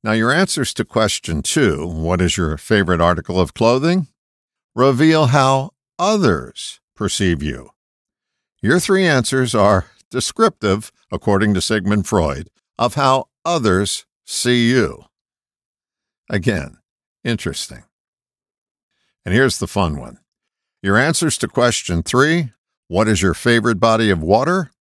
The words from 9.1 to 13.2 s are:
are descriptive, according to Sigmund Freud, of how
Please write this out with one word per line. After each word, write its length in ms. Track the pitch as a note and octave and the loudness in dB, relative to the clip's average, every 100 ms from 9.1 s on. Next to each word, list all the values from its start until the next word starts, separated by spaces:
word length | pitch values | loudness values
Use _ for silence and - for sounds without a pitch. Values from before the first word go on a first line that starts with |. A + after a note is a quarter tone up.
| C#3 A#2 C3 B2+ | 2 2 -2 0
are 360 | A2 G2+ G2 - _ _ | 4 4 4 0 _ _
descriptive, 840 | B2 - - A3 - G#2+ G2 A2 _ _ | -6 -6 0 0 0 -2 -2 -4 _ _
according 420 | F2 - G2 G#2 | -8 -2 0 2
to 80 | F#2+ | 0
Sigmund 460 | - A2 F#2+ G#2 F#2 | 0 -2 0 -2 0
Freud, 420 | G#2 D#2 C#2+ E2 _ _ - | 0 0 -4 -12 _ _ -4
of 160 | A#2+ | -4
how 340 | - C3+ C3 | 0 0 0